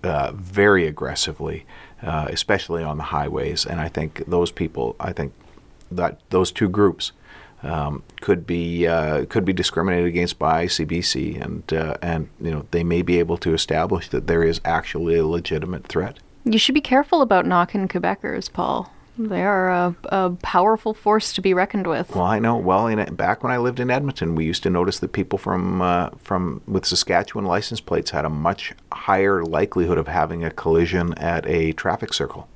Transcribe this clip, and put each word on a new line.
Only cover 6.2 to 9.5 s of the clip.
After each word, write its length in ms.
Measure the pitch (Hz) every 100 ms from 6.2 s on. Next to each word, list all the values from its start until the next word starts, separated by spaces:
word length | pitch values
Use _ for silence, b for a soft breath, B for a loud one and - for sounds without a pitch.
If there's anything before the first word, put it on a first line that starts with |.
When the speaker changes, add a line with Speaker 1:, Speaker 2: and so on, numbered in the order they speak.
| _
Speaker 1:
those 220 | 90 92
two 180 | - 104
groups, 440 | 98 101 85 - - B B B B
um, 400 | 71 80 73 73 - -
could 240 | - 90 80
be, 400 | 85 85 85 85
uh, 400 | 82 78 76 -
could 200 | 113
be 80 | 92